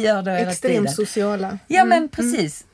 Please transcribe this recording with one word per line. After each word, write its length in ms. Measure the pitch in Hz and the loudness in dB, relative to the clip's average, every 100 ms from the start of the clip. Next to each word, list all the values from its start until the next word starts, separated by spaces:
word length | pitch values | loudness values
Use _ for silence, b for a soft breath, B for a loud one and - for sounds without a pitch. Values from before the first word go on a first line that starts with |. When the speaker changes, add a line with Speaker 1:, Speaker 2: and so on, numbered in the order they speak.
| 214 | 2
Speaker 1:
gör 160 | 202 | 0
då 100 | 190 | 0
hela 200 | 180 180 | -2 -2
Speaker 2:
Extremt 220 | 180 - 233 | -2 0 0
Speaker 1:
tiden. 160 | 208 | 0
Speaker 2:
sociala. 640 | - 208 214 202 202 190 196 - | -2 -2 -2 -2 -2 -6 -8 0
Speaker 1:
Ja, 100 | 359 | 2
Speaker 2:
Mm, 80 | 370 | 4
Speaker 1:
men 80 | 339 | 4
Speaker 2:
mm. 120 | 311 | 2
Speaker 1:
precis. 560 | - 240 247 151 - - | -2 -2 0 -2 -6 -8